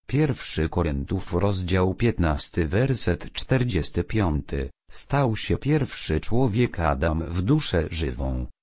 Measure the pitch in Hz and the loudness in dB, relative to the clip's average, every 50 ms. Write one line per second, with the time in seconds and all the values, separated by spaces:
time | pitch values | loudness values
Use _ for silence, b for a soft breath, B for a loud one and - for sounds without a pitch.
0 | _ - 120 143 156 143 - - - - - 80 80 78 - 92 85 80 71 69 | _ -2 0 2 2 2 0 -2 -4 -4 -2 -2 -2 0 0 0 0 0 -2 -4
1 | 67 - 98 92 - - 87 87 98 101 101 95 92 80 92 92 92 95 92 - | -4 -4 -4 -4 -4 -2 0 0 2 2 0 0 0 0 2 2 2 2 2 2
2 | 117 117 - - 85 78 73 73 - - - 90 82 76 87 107 131 127 131 113 | 0 0 2 2 2 2 2 0 -2 -2 -2 -2 -2 0 2 2 2 2 0 0
3 | - 90 85 - - - - - - - 131 127 123 123 98 80 71 - - 90 | 0 0 0 -2 -4 -6 -6 -6 -2 0 2 2 2 2 0 0 -2 0 -2 -4
4 | 87 - - 110 101 85 73 71 - - 82 71 65 - - _ _ - - - | -4 0 0 0 2 2 0 -2 -2 -4 -4 -4 -4 -6 -8 _ _ -12 -12 -12
5 | - - 135 143 139 117 110 - - - - - - 135 151 151 127 - - - | -6 -2 0 2 2 2 0 -2 -2 -2 -2 0 0 0 0 0 0 -2 -4 -6
6 | - - 80 76 - - 110 123 135 117 98 117 120 - - - 82 78 71 67 | -2 0 0 0 0 2 4 4 4 4 4 2 2 2 0 0 0 0 2 2
7 | 80 80 78 80 80 - 85 92 90 110 151 156 - - - 85 78 - - 82 | 2 0 0 0 -2 -2 -2 -2 2 2 2 2 2 2 2 0 0 0 -2 -2
8 | 82 67 62 60 65 67 65 64 62 - - _ | -2 -2 -2 -2 -2 -2 -2 -2 -4 -6 -10 _